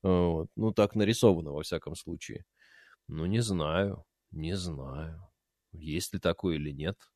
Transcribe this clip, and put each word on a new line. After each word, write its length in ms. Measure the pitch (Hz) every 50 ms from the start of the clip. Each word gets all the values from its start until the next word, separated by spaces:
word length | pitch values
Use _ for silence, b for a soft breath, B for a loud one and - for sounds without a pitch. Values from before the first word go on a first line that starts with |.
Э, 60 | -
вот. 400 | 95 92 90 87 87 82 80 80 - _
Ну, 160 | - 107 110
так 240 | 101 - 104 101 -
нарисовано, 560 | 107 104 98 113 - - 110 92 85 82 73
во 100 | 71 76
всяком 340 | 80 - - 78 - - 78
случае. 500 | - - 87 82 78 - - - - - _ b b b b b b b b b b _
Ну, 200 | - 76 76 80
не 140 | 90 104 117
знаю, 640 | 120 107 95 87 78 76 80 90 98 101 95 - - _ _ _ _ _
не 260 | - 80 78 82 95
знаю, 720 | 95 90 87 78 69 65 67 65 71 78 80 80 82 92 - _ _ _ _ _ _ _ _
есть 420 | - 82 78 80 76 85 - - -
ли 60 | 92
такое 360 | - 85 82 - - 92 82
или 160 | 76 73 73
нет. 240 | 71 67 76 85 104 _ - _ _